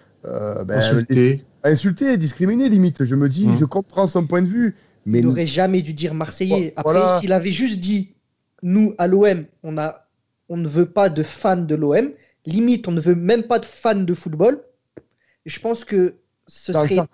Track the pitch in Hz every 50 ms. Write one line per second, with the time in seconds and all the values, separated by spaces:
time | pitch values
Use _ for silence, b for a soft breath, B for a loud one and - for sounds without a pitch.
0 | b b b _ - - - - 107 107 104 - 95 95 107 107 110 - 139 123
1 | 117 - 131 127 123 131 139 139 - _ _ _ - 147 156 - - 196 170 -
2 | 285 269 254 185 160 143 - - 180 190 220 240 277 254 214 190 185 175 135 -
3 | 139 120 131 139 143 143 131 170 208 214 - 117 156 131 - 196 196 - - 190
4 | 196 170 - 185 165 139 175 175 185 180 208 240 240 208 b b b b b b
5 | _ 104 110 120 120 127 131 175 165 151 135 170 190 185 190 185 156 151 156 143
6 | 165 160 156 156 160 - - - 190 190 196 196 175 156 - 156 147 151 160 185
7 | 185 185 180 175 202 185 190 185 175 202 180 - 262 254 214 185 175 190 214 202
8 | 196 - _ _ _ _ _ _ _ _ _ _ - 180 185 214 214 202 208 -
9 | 175 180 185 196 208 208 - 170 147 - _ _ - 160 156 156 151 156 - -
10 | _ _ _ _ _ _ _ _ _ - 175 170 165 151 139 165 175 170 - 208
11 | 202 190 151 151 151 - - - - 202 185 180 170 151 151 151 147 143 151 202
12 | 262 285 b b b b b b b 160 165 214 233 247 247 - - 180 170 170
13 | 147 175 175 170 170 185 233 233 220 226 240 226 233 - - - - 233 220 202
14 | 185 175 175 160 - 170 156 151 185 240 294 294 - _ _ _ _ _ _ -
15 | - _ _ _ _ _ _ _ _ 160 - - - 226 233 226 - - 208 190
16 | 180 175 - _ _ _ _ _ _ _ - - - - 170 156 151 143 190 185
17 | 165 -